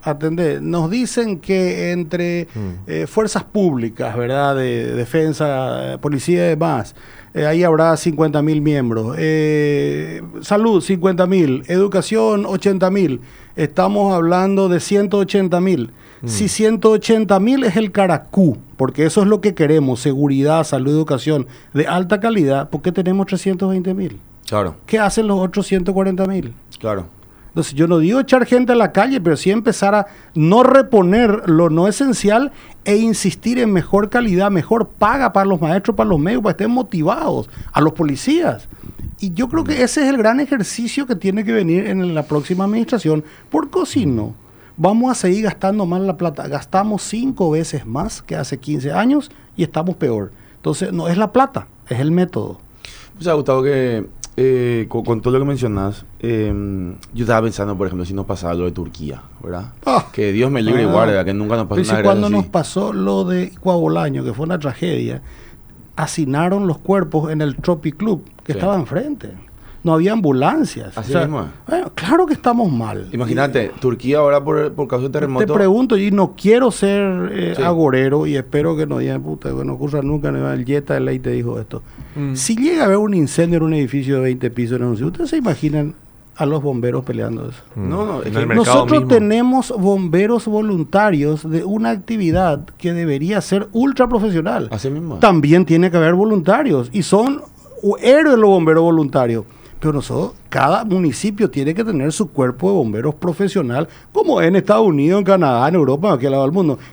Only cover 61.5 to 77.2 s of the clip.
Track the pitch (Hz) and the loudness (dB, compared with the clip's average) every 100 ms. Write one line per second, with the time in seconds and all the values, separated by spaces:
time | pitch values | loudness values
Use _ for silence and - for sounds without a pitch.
61.5 | 117 92 135 180 110 101 196 208 208 180 | -2 -2 -2 0 2 2 2 2 0 0
62.5 | 175 - 185 208 196 190 196 180 180 180 | -2 -2 -4 -4 -2 0 0 0 -2 -4
63.5 | - 190 175 160 165 156 135 127 120 160 | -4 -2 0 0 0 -2 -4 -6 -6 -6
64.5 | 175 143 - 170 131 117 131 - - - | -4 -6 -4 -4 -2 -4 -8 -12 -20 -20
65.5 | - - - - - 151 - 139 143 175 | -20 -20 -20 -14 -6 -6 -2 -2 0 0
66.5 | 202 190 147 - 196 156 156 156 156 147 | 0 -2 -2 0 0 0 -2 -2 -2 -2
67.5 | - 180 165 156 - 220 156 - - - | -2 -2 -2 -4 -4 -4 -4 -6 -14 -8
68.5 | 107 180 190 127 160 294 269 104 92 - | -4 -2 -2 -2 -4 -6 -8 -12 -18 -20
69.5 | - - - 170 160 190 226 156 127 156 | -20 -20 -6 0 2 2 2 0 2 2
70.5 | 311 208 117 107 110 107 170 151 139 73 | 0 -2 -6 -12 -10 -2 -2 0 -4 -8
71.5 | - - 339 - - 170 330 339 262 247 | -12 -4 -4 -4 -8 0 2 2 0 0
72.5 | 240 202 120 107 101 95 120 117 123 139 | 0 0 0 -4 -8 -8 -4 -2 0 0
73.5 | 127 101 - 127 113 120 147 143 143 143 | 0 -2 -2 -2 -2 0 2 4 2 0
74.5 | 151 151 147 135 123 135 147 143 127 208 | -2 -2 -4 -4 -2 -2 -2 -2 0 0
75.5 | 208 196 220 254 202 202 202 180 - 202 | 2 4 2 2 0 2 2 0 0 2
76.5 | 233 254 - 196 202 196 180 | 4 4 2 0 0 0 -2